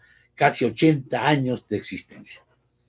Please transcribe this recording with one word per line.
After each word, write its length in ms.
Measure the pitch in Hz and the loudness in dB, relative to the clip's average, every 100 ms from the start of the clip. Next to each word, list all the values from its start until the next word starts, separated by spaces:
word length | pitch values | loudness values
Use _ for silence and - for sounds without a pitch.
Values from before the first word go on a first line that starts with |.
| _ _ _ - | _ _ _ 0
casi 300 | 143 - 120 | 0 2 -2
ochenta 600 | - 160 156 135 123 131 | 2 2 2 -2 -2 2
años 420 | 147 127 120 - | 2 0 -4 -6
de 100 | 104 | -6
existencia. 680 | - 92 - - - - _ _ _ _ | -6 -12 -14 -20 -18 -20 _ _ _ _